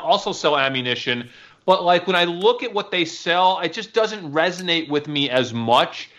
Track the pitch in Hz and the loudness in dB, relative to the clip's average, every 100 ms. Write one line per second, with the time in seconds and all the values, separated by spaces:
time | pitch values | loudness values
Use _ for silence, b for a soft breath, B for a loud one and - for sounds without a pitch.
0 | 151 196 - - 156 147 135 131 123 120 | 2 0 0 -2 0 2 0 0 -2 -4
1 | 127 120 120 B B B - 185 175 175 | -2 -4 -6 B B B 0 2 4 2
2 | 185 175 175 170 214 240 247 202 196 180 | 2 0 0 2 2 2 -2 -6 -4 -2
3 | 160 - 175 175 185 180 170 226 202 226 | -4 -4 -2 2 2 2 -4 -6 -4 -2
4 | 214 208 160 151 180 175 180 165 147 147 | -2 -4 -4 0 0 0 -2 -2 0 -4
5 | 147 147 135 127 113 117 113 131 170 - | -2 -2 0 0 0 -2 2 4 2 -4
6 | - | -16